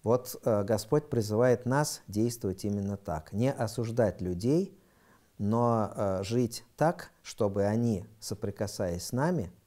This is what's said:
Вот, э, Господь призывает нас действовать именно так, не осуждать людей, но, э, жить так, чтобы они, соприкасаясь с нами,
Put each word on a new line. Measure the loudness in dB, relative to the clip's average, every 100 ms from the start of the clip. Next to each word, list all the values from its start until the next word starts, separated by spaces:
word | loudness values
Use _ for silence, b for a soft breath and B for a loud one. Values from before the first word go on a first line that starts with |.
Вот, | 2 0 0 -4
э, | 0 0
Господь | 2 -2 2 0 2
призывает | -2 0 4 4 4
нас | 2 0 0 -4 -6
действовать | 0 0 0 -4 -4
именно | -2 -2 -2 -4
так, | -4 -6 -4
не | -2 -2
осуждать | 0 -4 -2 -4 2 2 2
людей, | -4 -2 2 2 0 b b b b b b _
но, | 0 2 2 2 0
э, | -2 -2 0
жить | 0 0 0 -4 -16 0
так, | 0 0 -10 _
чтобы | -20 -2 0 2
они, | 2 2 2 0 -4 -14
соприкасаясь | -10 -6 -6 -4 -6 -2 -4 -2
с | -4
нами, | -2 0 0 -4 -10